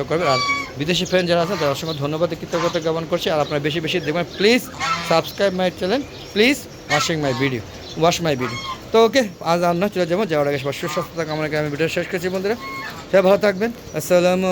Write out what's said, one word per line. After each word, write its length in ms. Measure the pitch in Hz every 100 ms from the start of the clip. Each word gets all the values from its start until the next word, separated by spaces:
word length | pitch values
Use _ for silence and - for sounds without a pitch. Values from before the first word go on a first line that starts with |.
| 139
করবেন। 200 | 156 160
আর 60 | 127 - - - 127
বিদেশি 260 | 151 175 180
ফ্রেন্ড 160 | 185 175
যারা 120 | 170
আছেন 120 | 170 190
তাদের 140 | 147
অসংখ্য 220 | 135 165 151
ধন্যবাদ, 240 | 143 156 170 160
কৃতজ্ঞতা 380 | 170 170 170 170
জ্ঞাপন 240 | 160 160 160
করছি। 160 | - 196
আর 100 | 156
আপনারা 200 | 143 151 147
বেশি 120 | 160
বেশি 160 | 156 175
দেখবেন, 260 | 143 165 175 -
প্লিজ 240 | 202 247 - - - - -
সাবস্ক্রাইব 440 | 165 165 - 202
মাই 140 | 185 185 180
চ্যানেল, 220 | 180 254 262 - -
প্লিজ 240 | 196 240 294 - - -
ওয়াচিং 260 | 147 - 160
মাই 80 | 143 123
ভিডিও, 200 | 135 120 - - - -
ওয়াচ 160 | 165 170
মাই 160 | 165 131
ভিডিও। 220 | 123 - - - -
তো 120 | 226
ওকে, 180 | 226 269 214 170
আজ 200 | 160 175
আর 140 | 175 170
না, 40 | 202
চলে 180 | 190 170
যাবো, 180 | 180
যাওয়ার 240 | 220 151 143
আগে 100 | 143
সবার 180 | 139 135
সুস্বাস্থ্য 440 | - 185 151 165 156
কামনা 180 | 156 151
করে 100 | 151
আমি 120 | 151
ভিডিও 140 | 143 160
শেষ 180 | 180 170
করছি 180 | 185 185
বন্ধুরা। 280 | 190 196 233 - - - - -
সবাই 140 | 190
ভালো 160 | 190 196
থাকবেন। 320 | 208 190 226 - -
আসসালামু 540 | 156 - 180 180 185 185